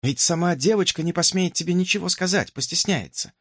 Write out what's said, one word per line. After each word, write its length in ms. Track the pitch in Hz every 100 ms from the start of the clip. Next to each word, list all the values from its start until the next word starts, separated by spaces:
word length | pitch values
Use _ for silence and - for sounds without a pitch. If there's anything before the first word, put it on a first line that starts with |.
Ведь 180 | 127 139
сама 360 | - 170 175 160
девочка 460 | 151 220 185 -
не 100 | 165
посмеет 420 | 170 165 185 180
тебе 200 | - 165
ничего 340 | 180 185 202 180
сказать, 440 | - 180 190 117
постесняется. 800 | - - 170 - 170 80 - - _